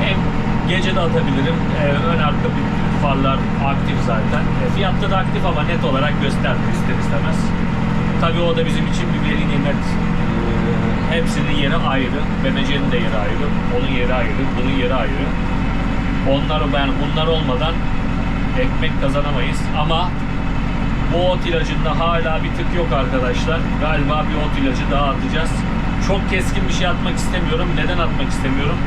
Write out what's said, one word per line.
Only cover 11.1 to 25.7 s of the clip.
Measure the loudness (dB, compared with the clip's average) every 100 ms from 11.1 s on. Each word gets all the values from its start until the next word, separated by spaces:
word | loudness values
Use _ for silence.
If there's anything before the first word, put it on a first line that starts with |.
| 0
hepsinin | 0 0 0 0
yeri | 0 0
ayrı. | 0 0 -2 -2 -2 0
B | 0
M | 0 0
C'nin | 0 0
de | 0
yeri | 0 0 0
ayrı. | 0 0 0 0 0
Onun | 0 0
yeri | 0
ayrı. | 0 0 0 0 0
Bunun | 0
yeri | 0 0
ayrı. | 0 0 -2 -2 -2 -2 0 0 0 0 -2 -2 0 0
Onlar, | 0 0 0 0 0
yani | 0 0
bunlar | 0 0 0
olmadan | 0 0 0 0 0 0 0 0 -2 -2 -2 0 0
ekmek | 0 0 0 0
kazanamayız. | 0 0 0 0 0 0 -2 0
Ama | 0 0 0 -2 -2 -2 -2 -2 -2 -2 -2 0 0
bu | 2 2
ot | 0 0
ilacında | 0 0 0 0 0
hala | 0 0 0 0
bir | -2
tık | -2 -2 0
yok | 0
arkadaşlar. | 0 0 0 0 0 0 0 0 0
Galiba | 0 0 0 0 0
bir | 0
ot | 0 0
ilacı | 0 0 0
daha | 0 0
atacağız. | 0 -2 -2 -2 -2 -2